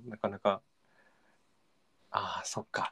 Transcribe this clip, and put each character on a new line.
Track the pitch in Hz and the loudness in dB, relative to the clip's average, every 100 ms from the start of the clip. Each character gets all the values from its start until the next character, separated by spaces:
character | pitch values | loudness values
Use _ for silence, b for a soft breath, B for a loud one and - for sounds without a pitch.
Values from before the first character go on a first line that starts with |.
| 120 | -10
な | 107 | -2
か | 104 | -2
な | 98 | 2
か、 | 104 95 _ _ _ _ - _ _ _ _ _ _ _ _ _ - | 2 2 _ _ _ _ -20 _ _ _ _ _ _ _ _ _ -2
あ | - - - | 0 0 -2
ー、 | - | -4
そ | - | -4
っ | - | -4
か。 | - - | -2 -2